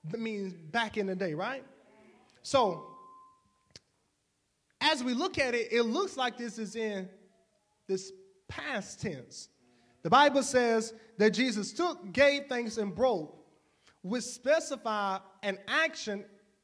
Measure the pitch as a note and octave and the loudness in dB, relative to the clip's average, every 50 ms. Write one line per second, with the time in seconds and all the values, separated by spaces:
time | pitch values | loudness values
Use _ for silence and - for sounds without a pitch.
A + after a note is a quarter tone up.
0 | - D#3 F#3 A3+ A3 A3+ G#3+ G3+ G3 F#3+ F3 E3 E3 D3+ D#3 A#3 A3+ G#3+ - A3 | -10 -8 -8 -6 -6 -6 -6 -6 -6 -8 -10 -12 -16 -6 -4 -4 -4 -2 -4 -4
1 | G3 F#3+ F#3 F#3 G3 F3 D3+ D#3 F#3 A#3 C4+ C4+ C4 - - - _ _ - - | -4 -4 -4 -4 -4 -4 -4 -4 -4 -6 -6 -8 -12 -18 -20 -20 _ _ -20 -20
2 | - - - _ _ _ _ _ _ - - C4+ A#3 G3 E3+ D3+ - - - - | -20 -20 -20 _ _ _ _ _ _ 2 4 4 4 4 2 -2 -10 -16 -20 -20
3 | - - - - - _ _ _ _ _ _ _ _ B5+ _ - _ _ _ _ | -20 -20 -20 -20 -20 _ _ _ _ _ _ _ _ _ _ -20 _ _ _ _
4 | _ _ _ _ _ _ _ _ _ _ _ _ _ _ _ _ C4+ D4+ D#4+ C4 | _ _ _ _ _ _ _ _ _ _ _ _ _ _ _ _ 2 2 2 2
5 | B3 B3+ B3 A#3+ E4+ F#4+ F#4 E4 C#4 B3 A#3+ A#3+ A3 - G#3+ A#3+ A#3 A3 A3+ E4 | 0 -2 -2 0 -2 -2 0 0 0 2 2 -2 -2 2 2 2 2 2 2 0
6 | G4+ F#4 - C4+ B3+ B3 A#3+ B3 A#3+ A#3 G3+ A3+ A3 F#3+ A3 A#3 A3+ G#3+ G#3 F#3+ | -2 -2 -2 -2 -2 -2 -2 -4 -10 -10 -8 -8 -10 -8 -6 -6 -4 -4 -4 -6
7 | F#3 F#3 - - - _ _ _ _ _ _ _ _ _ _ _ _ - F#3+ F#3 | -8 -10 -14 -20 -20 _ _ _ _ _ _ _ _ _ _ _ _ -4 -4 -4
8 | F#3 - - - - _ _ _ _ - - - C#4+ D4+ C4+ G#3 F#3+ - - - | -4 -10 -18 -20 -20 _ _ _ _ -14 -12 -8 -6 -4 -6 -6 -6 -8 -12 -8
9 | - A3 D#3 C3 A#2+ - - - - _ _ _ _ _ _ _ _ _ _ _ | -8 -6 -6 -8 -12 -16 -18 -18 -18 _ _ _ _ _ _ _ _ _ _ _
10 | _ E3 F#3 C4+ D4 C#4+ C4+ C#4 B3 - - B3+ A#3+ A#3 A3+ A3+ A3 - - - | _ 6 8 8 8 8 6 4 2 4 2 4 4 4 2 2 0 -2 -10 -16
11 | - - - - G#3 A3 G#3+ G#3 B3+ C4 G#3 G#3+ G3 - - - F4 F4 D#4+ - | -20 -20 0 4 4 4 6 4 0 0 0 -4 -6 -6 -2 -2 -2 -2 -2 -4
12 | - G3+ E3+ B3 C#4+ C#4+ C#4+ C#4+ C#4+ C#4+ B3+ A#3+ A#3+ A3 A3 A#3 G#3 G3+ E3+ E3+ | -12 -6 2 4 6 6 6 2 -2 -4 -4 -4 -4 -4 -4 -4 -4 -4 0 2
13 | B3+ C4 A3+ F3 D#3 - - - - _ _ _ _ _ _ _ _ - _ _ | 2 2 2 0 -2 -8 -14 -20 -20 _ _ _ _ _ _ _ _ -20 _ _
14 | - F3+ A3 B3 A#3 - - - - B3+ D4+ E4 D#4+ C#4 C#4+ - - A#3 G#3+ G#3 | -8 -4 -4 -4 -4 -6 -14 -6 2 2 2 2 2 -4 -8 -6 -4 -4 -2 0
15 | G3+ G3 F#3+ F#3+ - - - _ - G3+ F#3+ G3 G3 - B3 D4+ D#4+ D#4+ D#4+ - | 0 -2 -2 -4 -8 -14 -20 _ -4 -4 -4 -4 -6 -2 0 0 0 0 -2 -6
16 | - A3 G3+ G3+ G3+ - - - _ _ _ _ | -8 -6 -6 -6 -8 -14 -20 -20 _ _ _ _